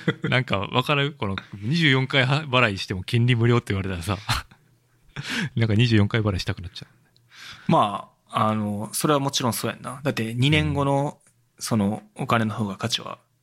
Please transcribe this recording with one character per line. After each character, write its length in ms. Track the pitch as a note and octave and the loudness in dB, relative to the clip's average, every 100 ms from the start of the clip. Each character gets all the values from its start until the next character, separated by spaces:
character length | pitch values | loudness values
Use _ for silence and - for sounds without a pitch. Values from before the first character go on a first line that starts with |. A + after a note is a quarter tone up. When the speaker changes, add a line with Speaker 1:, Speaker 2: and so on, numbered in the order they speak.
| - - | -2 -4
Speaker 1:
う 60 | D3 | 0
ん。 20 | |
<laughs> 0 | |
Speaker 2:
な 100 | B2+ | 0
ん 40 | |
か 140 | B2+ G2 | 0 -2
わ 240 | G2 B2 | -2 -2
か 120 | B2 | 0
る？ 180 | C#3+ C#3 | 0 0
こ 140 | D3 G#2 | -4 -6
の 100 | G2 - | -6 -8
二 220 | G2+ G#2 E3+ | -8 -2 2
十 140 | D#3 | 4
四 160 | C3 C3 | 4 4
回 180 | C#3+ | 2
は-、 200 | B2 C#3+ D#3 | 2 2 0
払 260 | B2+ A#2 | 2 2
い 60 | G2 | 0
し 80 | - | -4
て 80 | |
も 100 | F#2+ | -6
金 220 | F#2 A#2 A#2+ | -2 2 4
利 100 | A#2+ | 4
無 100 | A#2 | 6
料 120 | A#2+ | 4
っ 20 | |
て 140 | - | 2
言 20 | G2 | -2
わ 60 | |
れ 80 | F#2+ | -2
た 60 | F#2 | -4
ら 60 | |
さ、 140 | E2 G#2 - - - _ _ _ _ | -2 -4 -2 -6 -6 _ _ _ _
<laughs> 640 | _ _ - - B3 E3+ A#2+ | _ _ -14 -8 -6 -4 -2
な 100 | A2+ | 0
ん 20 | |
か 60 | |
二 120 | G#2 B2 | 2 4
十 100 | A2+ | 4
四 120 | G2+ | 4
回 140 | A#2 | 2
払 140 | G#2 F#2+ | 0 -2
い 40 | |
し 40 | - | -4
た 80 | |
く 80 | - | -6
な 60 | F2 | -8
っ 20 | |
ち 120 | - | -14
ゃ 20 | - | -20
う。 20 | _ _ _ _ - - - - | _ _ _ _ -20 -20 -8 0
Speaker 1:
ま 380 | E3 A2 G2 - _ _ | 2 2 -2 -10 _ _
あ、 180 | B2+ G#2+ | 0 0
あ 60 | |
の、 340 | G#2+ G#2 G#2 G#2+ | 0 -2 -4 -6
そ 140 | - D#3 | -2 2
れ 40 | |
は 60 | D3 | 2
も 100 | C#3 | 0
ち 120 | - | -2
ろ 80 | C3 | -2
ん 20 | |
そ 160 | G#2 A#2+ | -2 -4
う 20 | |
や 60 | - | -6
ん 60 | |
な。 180 | A#2+ C3+ | -10 -8
だ 100 | C#3+ | -4
っ 20 | |
て 180 | A2 A2+ | -4 -4
二 140 | A#2+ C3 | 0 4
年 240 | D3+ D3+ | 4 2
後 140 | C#3+ C#3 | 0 0
の、 320 | C#3 C#3+ - | 0 -2 -6
Speaker 2:
う 0 | |
ん。 40 | _ _ _ - | _ _ _ -14
Speaker 1:
そ 160 | - A2+ | -2 0
の、 280 | G2+ A2 - | 0 -2 -8
お 140 | - B2+ | -10 -2
金 160 | A#2+ | 0
の 100 | A2 | 0
方 140 | G#2 G#2 | -2 -6
が 80 | F#2 | -4
価 120 | A2+ | -6
値 140 | - | -6
は 160 | - - _ _ | -8 -14 _ _